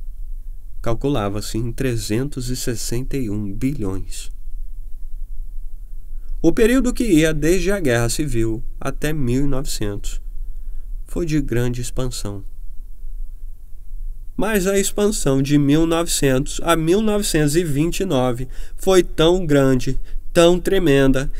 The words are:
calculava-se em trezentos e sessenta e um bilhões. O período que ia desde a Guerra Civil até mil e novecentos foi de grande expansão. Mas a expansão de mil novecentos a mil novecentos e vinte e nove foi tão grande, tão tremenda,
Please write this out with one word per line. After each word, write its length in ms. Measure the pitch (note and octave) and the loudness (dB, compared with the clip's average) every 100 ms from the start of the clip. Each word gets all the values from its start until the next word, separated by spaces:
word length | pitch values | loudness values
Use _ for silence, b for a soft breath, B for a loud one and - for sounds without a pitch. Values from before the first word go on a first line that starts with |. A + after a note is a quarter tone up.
| - - - - - - - - | -8 -6 -6 -6 -8 -8 -6 -2
calculava-se 760 | A#2 A2+ C#3 C3 G2+ G#2 - A2+ | -2 0 0 0 -2 -4 -4 -4
em 140 | A#2+ | -4
trezentos 760 | - B2+ A2+ - A2+ C#3+ C3 A#2 | -2 -2 -2 -2 -2 -2 -4 -4
e 60 | |
sessenta 600 | B2+ C3 A#2 - A#2 - C#3 | -4 -4 -4 -2 -2 -2 -2
e 120 | G2+ | -2
um 220 | G#2 G2+ | -2 -2
bilhões. 800 | G#2 C3 D3 G2 F#2+ - - - - - - - - - - - - - - - - - - - - - b b b | -2 -2 0 -2 -2 -4 -4 -6 -4 -4 -2 -4 -4 -4 -4 -2 -4 -2 -4 -4 -4 -6 -6 -8 -8 -6 b b b
O 120 | E3 | 2
período 400 | E3 A#3 C4 B3 | 4 4 4 2
que 100 | A#3+ | 0
ia 300 | A#3 D#3 D#3+ | 2 4 4
desde 380 | D#3 D3+ F#3+ F3+ | 2 2 2 2
a 80 | G3+ | 0
Guerra 280 | C#3+ A#2+ A#2 | 2 2 0
Civil 560 | - D3+ A#2 A2+ A2 - - | -2 -2 0 0 -2 -4 -4
até 320 | C3+ - D3+ | -4 -2 -2
mil 320 | D#3 B2 B2+ | 0 2 2
e 40 | C#3+ | 4
novecentos 760 | C3 C#3+ - G#2 G2+ - - - - - b b b b - | 2 0 -2 -2 -2 -4 -4 -4 -4 -4 b b b b -6
foi 200 | - F3 | -4 -4
de 160 | E3 D3+ | 0 0
grande 400 | C3+ A#2 B2 A#2+ | 0 0 0 -2
expansão. 640 | B2 B2 B2+ - G#2 G2+ - - - - - - - - - - - - - - - - - - - - | -2 -2 -2 -4 -6 -6 -8 -6 -4 -4 -6 -6 -6 -4 -6 -6 -8 -10 -10 -8 -6 -6 -6 -6 -6 -2
Mas 300 | G3 G#3 F#3 | 0 2 2
a 120 | G3 | 2
expansão 640 | G3 - G#3 G#3 C#3 C3+ | 0 2 0 2 2 2
de 160 | C#3 D3 | 4 4
mil 280 | C#3 D3+ | 4 4
novecentos 760 | E3 E3 E3+ - C#3 B2+ C#3+ - | 4 2 0 2 2 2 0 -2
a 140 | E3+ D#3+ | 2 2
mil 240 | D#3+ G3+ | 4 4
novecentos 560 | G#3+ G#3 G3+ D#3 D3 D#3+ | 2 0 0 2 2 2
e 60 | |
vinte 340 | E3 C#3 E3+ - | 2 2 0 0
e 40 | |
nove 420 | F#3+ C3 B2+ B2 B2+ B B - | 0 2 2 -2 -4 B B 0
foi 260 | F#3+ F#3 | 4 4
tão 420 | F3 - E3 F#3 | 4 2 2 2
grande, 540 | D#3+ C#3+ C3+ B2+ C3 B2+ b b - | 2 4 4 2 2 0 b b 2
tão 260 | F3 E3+ F3+ | 4 4 4
tremenda, 680 | F#3 F#3+ E3 C#3 C3+ C3 C#3 | 2 2 4 4 4 4 0